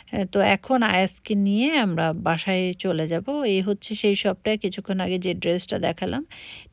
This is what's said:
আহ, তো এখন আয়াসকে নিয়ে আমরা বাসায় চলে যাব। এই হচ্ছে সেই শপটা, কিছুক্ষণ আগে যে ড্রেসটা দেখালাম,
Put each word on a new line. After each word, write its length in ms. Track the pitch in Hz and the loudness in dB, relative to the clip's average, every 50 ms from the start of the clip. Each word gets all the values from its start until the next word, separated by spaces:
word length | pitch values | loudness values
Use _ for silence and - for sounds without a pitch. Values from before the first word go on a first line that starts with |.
| - - - | -12 -6 -4
আহ, 120 | 220 190 | -4 -2
তো 140 | 185 - 202 | 0 2 2
এখন 440 | 190 202 196 190 - - 262 254 226 | 4 4 4 2 0 0 2 2 2
আয়াসকে 520 | 214 185 185 190 190 - - - - 214 | 2 2 2 2 0 -2 -8 -4 -2 0
নিয়ে 420 | 202 196 196 202 220 247 302 320 | 2 2 2 2 2 2 2 2
আমরা 360 | 294 226 190 165 165 165 160 160 | 2 2 2 2 2 0 0 0
বাসায় 600 | 165 175 165 165 165 - 196 190 185 185 180 180 | 0 0 0 0 0 0 0 0 0 0 -2 -2
চলে 340 | - - 190 175 160 156 | -2 -2 -2 0 0 0
যাব। 360 | 151 165 165 196 262 285 294 277 | 0 -2 -2 -2 -4 -4 -2 0
এই 180 | 214 196 190 | 2 2 2
হচ্ছে 340 | 185 208 202 202 - - 220 | 2 0 -2 -2 -4 -8 -6
সেই 200 | - - 208 202 | 0 2 2 2
শপটা, 420 | 202 - 202 185 - - 214 214 | 4 2 0 -2 0 -2 -2 -2
কিছুক্ষণ 420 | 208 - 190 196 - - - 190 190 | 0 -2 -4 -6 -6 -4 -4 -2 -2
আগে 200 | 185 180 185 180 | 0 0 -2 -2
যে 140 | 180 185 175 | -2 -2 -2
ড্রেসটা 460 | 180 - 170 175 180 - - 202 185 | -2 0 0 0 0 0 -4 -4 -2
দেখালাম, 460 | 180 - 165 - 190 180 175 262 311 - - - - - - - - - | -2 -2 -2 -2 -4 -4 -4 -4 -6 -8 -14 -20 -18 -18 -20 -20 -20 -20